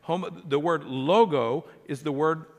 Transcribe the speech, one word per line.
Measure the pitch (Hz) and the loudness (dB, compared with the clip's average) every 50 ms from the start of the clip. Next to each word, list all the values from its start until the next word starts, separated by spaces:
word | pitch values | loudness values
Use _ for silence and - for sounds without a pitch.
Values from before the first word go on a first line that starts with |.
Homo, | _ - 165 185 180 180 | _ -4 -4 -4 -4 -8
the | 170 175 - 165 135 143 | -10 -12 -6 -2 -2 0
word | 147 170 165 151 143 | 2 0 0 0 -2
logo | 123 131 135 131 151 185 220 233 196 151 135 117 113 127 160 - - - - - | -6 -6 -4 2 4 6 6 6 4 4 0 0 0 -2 -4 -6 -10 -20 -20 -10
is | - 147 127 143 | -10 -10 -6 -4
the | 156 | -4
word | 139 139 151 160 160 160 160 - - | -2 0 0 0 0 -2 -6 -16 -20